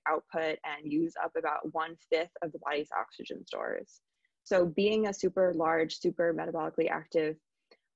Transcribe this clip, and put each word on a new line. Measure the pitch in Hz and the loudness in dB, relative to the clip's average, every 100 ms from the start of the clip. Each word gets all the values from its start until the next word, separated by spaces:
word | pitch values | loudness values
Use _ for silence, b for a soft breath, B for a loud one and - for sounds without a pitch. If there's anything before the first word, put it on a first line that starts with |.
| 151 | -2
output | 156 - 165 160 156 | -2 -2 -2 -2 -4
and | 151 151 151 | -6 -8 -2
use | 147 165 - | 0 0 -2
up | 165 160 | -4 -2
about | 160 151 156 | -2 -2 -4
one-fifth | 160 160 165 _ 160 170 - | -4 -6 -8 _ 0 0 -6
of | 170 | -8
the | 165 | -6
body's | - 147 151 - | -2 -2 -2 -4
oxygen | - - - - | -4 -10 -12 -12
stores. | - - - - - - _ _ _ _ | -10 -6 -4 -6 -8 -20 _ _ _ _
So | - 190 | 2 4
being | 175 160 202 220 214 | 4 4 4 4 0
a | |
super | 196 185 190 185 | 0 0 4 4
large, | 165 160 165 160 - | 4 2 2 0 0
super | 180 170 170 | -2 2 0
metabolically | 160 165 165 160 160 165 | 0 -2 -4 -4 0 0
active, | 160 160 170 156 156 _ _ _ b b | 0 0 0 0 -4 _ _ _ b b